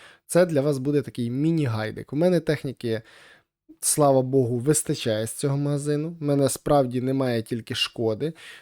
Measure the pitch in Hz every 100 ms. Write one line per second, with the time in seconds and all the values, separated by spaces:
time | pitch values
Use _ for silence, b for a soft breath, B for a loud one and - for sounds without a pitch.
0 | B B - 170 180 143 147 135 139 147
1 | 120 127 117 131 156 165 135 110 110 -
2 | - 139 180 170 - 147 139 - 117 110
3 | B B B B _ _ _ - - 151
4 | 143 131 127 135 120 123 139 151 - 147
5 | 117 107 113 - 143 139 143 143 147 147
6 | 160 170 143 139 135 - - 147 127 123
7 | 127 135 131 117 110 117 - 120 - -
8 | 110 110 156 B B B